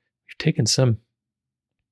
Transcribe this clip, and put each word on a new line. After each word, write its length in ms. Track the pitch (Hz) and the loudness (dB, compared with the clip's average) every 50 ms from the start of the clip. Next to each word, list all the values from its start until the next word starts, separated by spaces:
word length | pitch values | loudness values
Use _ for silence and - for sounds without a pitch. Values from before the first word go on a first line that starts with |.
| _ _ _ _ _ | _ _ _ _ _
we've 120 | - - - | -20 -12 -4
taken 260 | - 156 - - 120 | -2 -2 0 0 0
some 340 | - - - 131 123 110 - _ _ _ _ _ _ _ _ _ _ _ _ _ _ _ _ _ _ | 0 2 2 2 2 0 -2 _ _ _ _ _ _ _ _ _ _ _ _ _ _ _ _ _ _